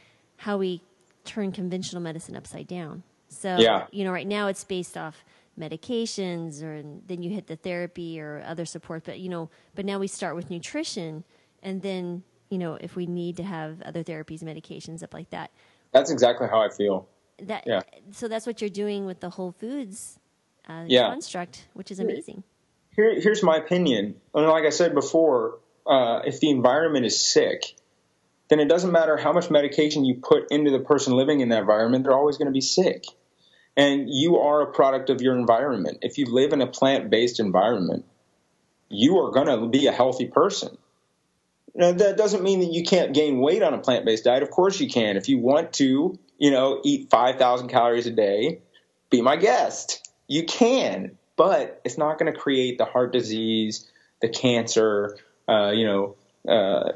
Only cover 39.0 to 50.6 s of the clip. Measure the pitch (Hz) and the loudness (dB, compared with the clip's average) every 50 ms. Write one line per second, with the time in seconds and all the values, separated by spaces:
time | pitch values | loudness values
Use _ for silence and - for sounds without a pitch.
39 | 117 147 185 185 143 110 - 131 147 160 131 110 113 120 120 135 147 123 - - | 2 4 4 4 2 2 2 2 2 2 2 0 0 0 2 2 2 2 2 4
40 | 123 131 123 - 131 127 - 139 160 202 196 - - - - - _ _ _ _ | 2 2 2 0 -4 -2 2 2 2 2 2 -2 -6 -8 -12 -16 _ _ _ _
41 | _ _ _ _ _ _ _ _ _ _ _ _ _ - - - 175 175 180 175 | _ _ _ _ _ _ _ _ _ _ _ _ _ -14 0 2 4 4 4 4
42 | 208 202 196 - 214 202 208 196 180 196 196 185 180 165 165 170 170 - 196 175 | 2 4 4 4 2 2 2 0 2 2 2 2 2 0 0 -2 0 4 4 4
43 | 151 - 139 147 156 151 139 123 131 147 175 220 196 160 131 107 - - 123 - | 4 4 2 2 2 2 2 2 2 2 2 4 2 2 0 0 0 0 0 2
44 | - 113 110 107 - 123 120 135 143 - - - 180 196 185 185 139 - - 123 | 2 0 0 2 2 2 2 2 0 0 2 2 2 2 2 0 -2 -2 0 0
45 | 110 104 98 98 95 - 139 123 113 123 139 160 165 165 - - 139 131 131 139 | 0 2 0 -2 0 0 0 2 2 2 2 2 2 0 0 0 2 2 2 2
46 | 156 190 98 - _ _ _ - 147 143 139 127 131 135 135 139 - 143 143 131 | 0 0 -4 -6 _ _ _ 2 2 4 4 4 4 2 0 0 0 0 0 -2
47 | 135 - - 113 120 131 127 123 131 123 123 127 127 123 127 120 117 120 117 120 | 2 2 4 4 4 2 2 2 2 2 2 0 -2 0 2 2 4 4 2 0
48 | 117 117 117 113 107 98 101 104 117 151 170 - - _ _ _ _ _ _ _ | 0 0 0 2 2 2 2 2 0 -2 -4 -6 -12 _ _ _ _ _ _ _
49 | _ _ - 120 117 131 147 160 180 220 254 226 160 104 - - - - - - | _ _ 2 4 4 4 4 4 4 4 4 2 2 0 -2 -6 -8 -10 -10 -10
50 | - - _ _ _ - 143 156 165 - - - | -12 -18 _ _ _ -4 -4 -4 -2 -4 0 2